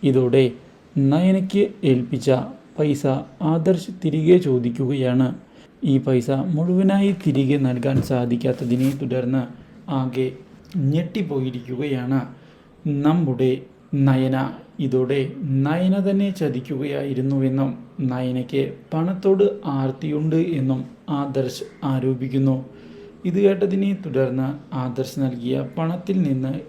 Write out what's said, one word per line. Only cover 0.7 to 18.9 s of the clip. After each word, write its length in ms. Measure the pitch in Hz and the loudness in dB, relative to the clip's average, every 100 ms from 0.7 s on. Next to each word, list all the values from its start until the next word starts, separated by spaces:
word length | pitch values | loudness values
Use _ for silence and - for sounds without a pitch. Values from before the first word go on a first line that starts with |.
| - - - 135 | -20 -8 0 2
നയനയ്ക്ക് 520 | 151 185 190 190 202 208 - 151 | 4 4 2 2 0 0 0 2
ഏൽപ്പിച്ച 380 | 127 120 139 120 131 - - - - | 2 2 -2 2 2 0 -12 -20 -2
പൈസ 280 | 151 139 147 131 - - 160 | 0 0 0 -2 -4 -6 0
ആദർശ് 400 | 165 165 185 - 190 | 0 2 0 -2 -4
തിരികെ 360 | 160 156 156 180 170 | -2 0 6 4 6
ചോദിക്കുകയാണ്. 800 | 127 120 117 131 139 127 123 131 - - - - - - | 0 0 -2 -2 0 2 2 2 -2 -14 -20 -20 -6 0
ഈ 40 | 135 135 | 2 4
പൈസ 220 | 127 117 135 185 151 | 0 2 -2 0 -2
മുഴുവനായി 580 | 170 180 190 196 202 190 | 0 2 4 4 2 0
തിരികെ 360 | 165 135 135 143 135 | 0 2 2 2 2
നൽകാൻ 300 | 127 131 135 127 | 0 0 0 0
സാധിക്കാത്തതിനെ 840 | 131 120 120 127 127 127 123 131 139 | 0 0 0 0 -2 0 0 0 -2
തുടർന്ന് 420 | 135 127 120 131 120 - - - - 139 | -4 -2 0 -2 -2 -10 -20 -20 -6 -2
ആകെ 260 | 127 131 131 131 - - - 185 139 | -2 -2 -4 -4 -20 -20 -10 -2 0
ഞെട്ടിപ്പോയിരിക്കുകയാണ് 1300 | 151 170 226 170 143 131 123 120 123 147 135 123 135 120 - - - - - - 143 147 | 0 -2 -4 -2 -2 -4 -6 -8 -6 -4 -2 0 -2 -2 -12 -20 -20 -20 -10 -4 0 2
നമ്മുടെ 460 | 170 151 123 131 131 131 - - 139 139 | 2 0 0 0 0 -6 -20 -6 0 4
നയന. 300 | 131 131 135 131 - - - 139 | 4 2 0 -2 -6 -18 -6 -2
ഇതോടെ 340 | 127 127 139 135 254 175 135 139 | 0 2 0 -2 -4 -2 0 2
നയന 300 | 160 185 190 190 | 2 2 2 2
തന്നെ 240 | 196 202 190 | 2 0 0
ചതിക്കുകയായിരുന്നുവെന്നും 1300 | 151 123 123 135 143 139 139 127 131 139 135 135 135 120 - - 131 | -2 -2 -6 -6 -4 -4 -4 -2 0 0 0 0 -2 -4 -12 -4 -4
നയനയ്ക്ക് 540 | 127 127 127 123 139 135 - - | -2 -2 -2 -2 -2 -2 -4 -6